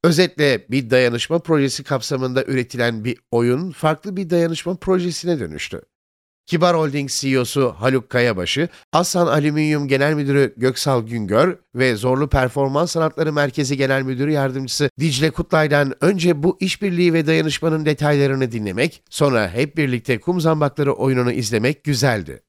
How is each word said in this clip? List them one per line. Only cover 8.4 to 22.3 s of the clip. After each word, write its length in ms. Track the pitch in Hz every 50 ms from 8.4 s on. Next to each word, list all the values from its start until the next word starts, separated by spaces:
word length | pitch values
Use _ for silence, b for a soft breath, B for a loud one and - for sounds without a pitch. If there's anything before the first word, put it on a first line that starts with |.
| 87 85 - 135 160 170 B B B B -
Aslan 340 | 156 175 - - 180 175
Alüminyum 600 | 160 117 151 143 151 147 151 156 151 151 147 143 135
Genel 260 | 139 135 139 147 156
Müdürü 400 | 147 147 135 139 143 139 113 -
Göksal 500 | - 120 131 127 - - 147 135 123 113
Güngör 520 | 113 120 117 107 92 104 113 151 185 180 - _ _ _
ve 220 | 120 131 127 117
Zorlu 320 | 104 107 127 127 131 147 147
Performans 640 | - 143 127 127 - 143 139 135 135 143 170 165 -
Sanatları 400 | 170 160 156 - - 160 151 147
Merkezi 440 | 147 143 139 123 - 147 127 143
Genel 260 | 131 135 131 135 135 131
Müdür 260 | 131 127 120 139 151
Yardımcısı 640 | 156 143 139 135 127 135 135 123 - - 147 131 _ -
Dicle 300 | 143 165 139 123 151 160
Kutlay'dan 640 | - - 170 _ - 160 156 147 147 147 143 135 - _
önce 420 | - 170 208 185 160 175 170 143 143
bu 140 | 185 - _
işbirliği 520 | 190 190 - - 208 202 175 170 180 175 160
ve 140 | 165 156
dayanışmanın 600 | 147 160 160 160 156 139 - - 165 156 160 156
detaylarını 680 | 151 151 - 151 147 147 143 139 139 135 135 131 120 113
dinlemek, 500 | 117 107 101 90 104 135 156 - - _ _
sonra 400 | - - 151 143 131 117 104 90
hep 260 | 82 113 143 147 -
birlikte 420 | 160 151 135 123 120 - - 127 110
kum 200 | - - 180 180
zambakları 520 | 156 165 160 151 147 143 - - 147 139 -
oyununu 400 | - 107 135 131 123 123 123 120
izlemek 520 | 120 120 104 117 110 110 127 156 _ _
güzeldi. 580 | 147 143 117 123 139 117 104 87 71